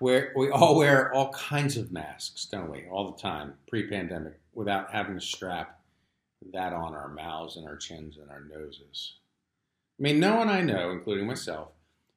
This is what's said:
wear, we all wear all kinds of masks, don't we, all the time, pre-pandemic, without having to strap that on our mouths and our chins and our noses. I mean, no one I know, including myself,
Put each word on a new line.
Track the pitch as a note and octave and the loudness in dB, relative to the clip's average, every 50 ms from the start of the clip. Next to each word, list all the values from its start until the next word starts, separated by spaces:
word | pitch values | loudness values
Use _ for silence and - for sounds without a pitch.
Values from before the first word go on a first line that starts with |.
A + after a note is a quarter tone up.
wear, | B2+ B2+ B2+ C3 C3+ - - | 4 6 6 6 4 2 2
we | C3+ C3 C#3+ | 2 4 4
all | C#3+ C#3 E3+ D#3+ D3 | 6 8 8 10 10
wear | D#3+ D3 C#3+ C#3 C3+ C3 - B2+ | 8 8 8 8 6 6 4 2
all | C3+ C3+ C3+ | 2 2 2
kinds | - - - - D3 C#3+ C#3+ C3+ - | -2 -8 -6 -2 0 0 0 0 -2
of | A#2 G#2 F2 F2+ | -4 -4 -6 -8
masks, | E2 D#2 D2 C#2 - - - - - - | -8 -8 -10 -12 -12 -12 -12 -10 -12 -10
don't | - - G2 E2+ D#2+ | -8 -8 -8 -8 -8
we, | C#2+ C2+ E2 F2+ | -10 -12 -10 -6
all | F#2 G2 G2+ - | -4 -4 -4 -4
the | - - | -6 -8
time, | - F#2+ E2 D2+ D2+ C#2+ - - _ - | -6 -6 -6 -6 -8 -10 -14 -18 _ -4
pre-pandemic, | A#2+ G#2+ G2 - G#2 G2 F2+ E2+ F2+ E2 D#2 D#2 - - _ _ - | -4 -4 -2 -2 -4 -4 -4 -4 -6 -8 -8 -10 -14 -18 _ _ -10
without | A#2 G#2 G2+ G2 F#2+ G2 - | -6 -2 0 0 -2 -2 -2
having | A2 G#2 G2 G2+ F#2+ | -4 -4 -4 -4 -6
to | F2+ - | -8 -8
strap | - - - G2 F#2 F2 E2 D#2 - - _ _ _ _ _ _ _ _ _ _ _ _ _ - F#2 | -8 -8 -8 -6 -6 -6 -6 -8 -10 -14 _ _ _ _ _ _ _ _ _ _ _ _ _ -18 -10
that | F#2 F#2 F#2 F2+ F2 | -8 -6 -4 -4 -4
on | E2+ E2 E2 D2+ | -4 -6 -6 -8
our | D2 C#2+ | -10 -12
mouths | C#2+ D2 D2+ D#2+ E2 D#2 D#2 E2 D#2 - | -12 -12 -12 -10 -10 -8 -8 -10 -10 -12
and | F2 D#2 | -14 -14
our | D2 D2 | -14 -14
chins | C#2+ - - F2 D#2 D#2 D2+ D2+ | -12 -12 -12 -12 -14 -14 -16 -16
and | D2+ D2 C#2+ | -18 -20 -20
our | C#2+ C#2+ | -20 -18
noses. | C#2+ D2+ D2+ D#2 D2+ D2 C#2+ C#2+ C#2+ C#2+ C#2+ - - - - _ _ _ _ _ _ _ _ _ _ _ _ _ _ _ _ | -18 -16 -14 -14 -14 -14 -16 -20 -20 _ -14 -14 -14 -14 -16 _ _ _ _ _ _ _ _ _ _ _ _ _ _ _ _
I | - C#3 | -2 0
mean, | C#3+ D3 D3+ | 2 4 4
no | F3 G3+ A3 | 4 4 4
one | A#3 A#3 G#3+ | 4 2 2
I | G3 F#3 | 2 2
know, | F3 C#3+ G#2 F#2 F2 F2+ | 2 2 0 0 0 -2
including | F2+ F2 - - G#2 G2 G2+ | -4 -4 -4 -4 -2 -2 -2
myself, | A2 C3 - - - D#2 D#2 D#2 - - _ _ _ _ _ _ _ _ | -4 -4 -6 -6 -8 -8 -8 -10 -14 -18 _ _ _ _ _ _ _ _